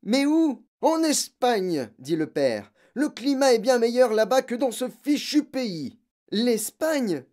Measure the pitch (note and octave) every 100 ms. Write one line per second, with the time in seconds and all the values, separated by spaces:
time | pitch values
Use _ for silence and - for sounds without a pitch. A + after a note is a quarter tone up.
0 | F3+ B3+ C#4 D#4 D#4+ A#3+ _ _ C4 D#4+
1 | D#4+ C#4 - _ B3 A3+ F#3 D#3+ A2+ _
2 | C3 D#3+ D3+ D#3 C3+ A2 G2 _ _ -
3 | D4 - A#3+ C4+ C#4 A#3 G#3+ B3 A#3 A#3+
4 | B3+ G#3+ A3 C4 C4 A#3+ C4+ A3 B3+ -
5 | - C#4+ - D4 D4 C4+ B3 E3+ C3 -
6 | _ _ _ G3+ B3 A3+ - _ D#4+ D4+
7 | A#3 D#3 B2